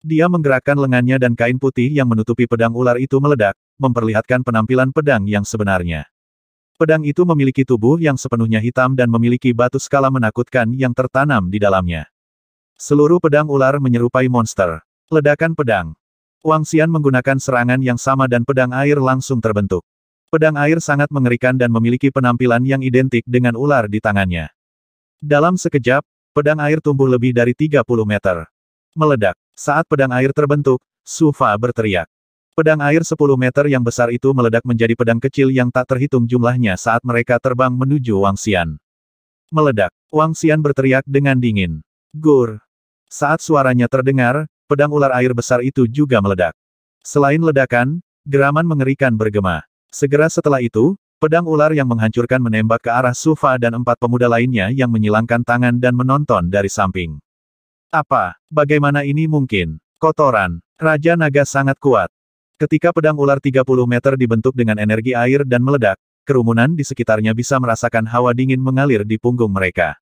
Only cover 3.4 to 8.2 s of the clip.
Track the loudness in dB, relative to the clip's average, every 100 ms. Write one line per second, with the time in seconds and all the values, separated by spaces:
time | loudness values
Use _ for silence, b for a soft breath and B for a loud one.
3.4 | 0 -2 _ _ -2 0 0 -2 0 -2
4.4 | 0 -2 0 0 0 0 0 0 0 -2
5.4 | -2 -2 0 -2 -2 -6 -10 _ _ _
6.4 | _ _ _ _ 0 2 0 0 2 2
7.4 | 0 0 0 2 2 2 0 -2